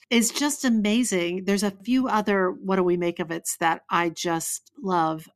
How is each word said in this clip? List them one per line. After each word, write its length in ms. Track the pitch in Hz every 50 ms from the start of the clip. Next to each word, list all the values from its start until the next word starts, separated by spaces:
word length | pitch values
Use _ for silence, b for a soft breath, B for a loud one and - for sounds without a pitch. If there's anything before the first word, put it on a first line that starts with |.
| - _
is 200 | 247 233 214 -
just 320 | - - 285 294 285 - -
amazing. 760 | 254 226 220 202 208 214 240 254 - 190 180 170 175 180 190 185
There's 160 | 185 202 196 208
a 80 | 202
few 360 | 190 - - - 247 262 254
other 440 | 247 202 214 208 214 202 196 185 185
what 260 | 196 - - 190 190
do 60 | 190 180
we 160 | 180 175 175
make 200 | 175 170 170 -
of 120 | 175 160
it's 260 | 165 165 - - - -
that 200 | 175 160 165 - - -
I 220 | - 170 170 170
just 600 | 165 - - 175 165 165 - - - - - _ _ - 269
love. 440 | 190 180 175 160 160 160 160 160 - _